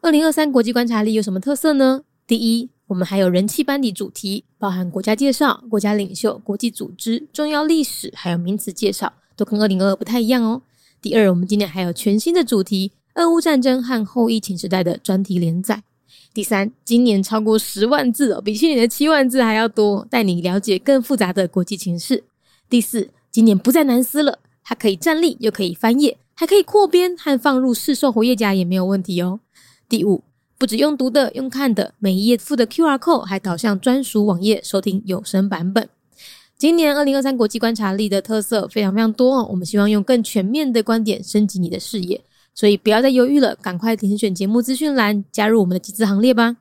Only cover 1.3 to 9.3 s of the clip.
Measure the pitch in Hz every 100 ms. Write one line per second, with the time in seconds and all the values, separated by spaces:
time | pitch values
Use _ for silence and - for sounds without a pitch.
1.3 | 190 226 285 320 285 262 262 - _ _
2.3 | 226 226 226 254 _ _ 185 180 196 185
3.3 | 180 208 - 285 277 254 180 196 - 196
4.3 | 202 _ _ 202 185 180 165 190 220 277
5.3 | 254 285 - 247 214 202 208 196 190 208
6.3 | - - 202 233 214 208 185 226 233 302
7.3 | - 302 302 302 330 277 - - - 180
8.3 | 175 175 208 - 175 202 202 196 _ _